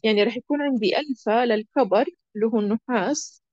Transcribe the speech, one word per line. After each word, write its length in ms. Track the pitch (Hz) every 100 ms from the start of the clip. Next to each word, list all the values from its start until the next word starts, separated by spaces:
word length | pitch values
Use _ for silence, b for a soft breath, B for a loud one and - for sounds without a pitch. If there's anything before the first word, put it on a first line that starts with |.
يعني 200 | 220 208
رح 140 | 208 233
يكون 240 | - 294
عندي 360 | 285 254 202 -
ألفا 460 | 302 247 - 226 247
للكبر 600 | 214 214 - 220 190 311 _ _ 208
اللي 120 | 220
هو 120 | 220
النحاس 840 | 208 220 - 233 180 294 - - _